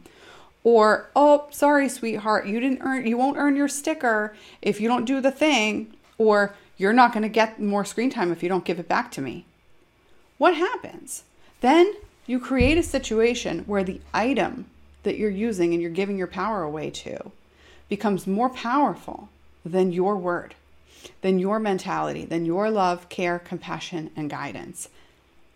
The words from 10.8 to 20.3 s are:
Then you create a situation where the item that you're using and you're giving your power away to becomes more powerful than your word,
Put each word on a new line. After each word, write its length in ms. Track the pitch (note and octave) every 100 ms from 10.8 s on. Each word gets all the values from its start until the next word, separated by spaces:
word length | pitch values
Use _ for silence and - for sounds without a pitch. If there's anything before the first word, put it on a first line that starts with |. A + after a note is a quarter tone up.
| - - - - - _ - -
Then 320 | A#3+ D#4+ F#4 G#4 - _ -
you 140 | B3+
create 400 | B3 C4+ B3 D#4+
a 40 |
situation 760 | E4 C4+ B3+ A3 A3+ B3 F3+ E3 -
where 160 | G3+
the 180 | F#3+ - -
item 540 | - A3+ C#4 B2+ - - _ - -
that 140 | - -
you're 120 | G#3
using 440 | F#3+ A#3 G3 E3+
and 80 | E3+
you're 100 | E3+
giving 260 | E3 G3 G3
your 100 | F3+
power 360 | G3 G3 G#3+
away 260 | D#3 D#3 D3
to 420 | C#3+ - - - - _ _ - - -
becomes 380 | G3+ G#3+ F#3+ G3
more 220 | G3 C4
powerful 800 | C4 A#3 C4+ C4+ F3 - - G#3 _ - _
than 300 | F3 F#3 F#3
your 240 | F3 F#3 G#3
word, 360 | F3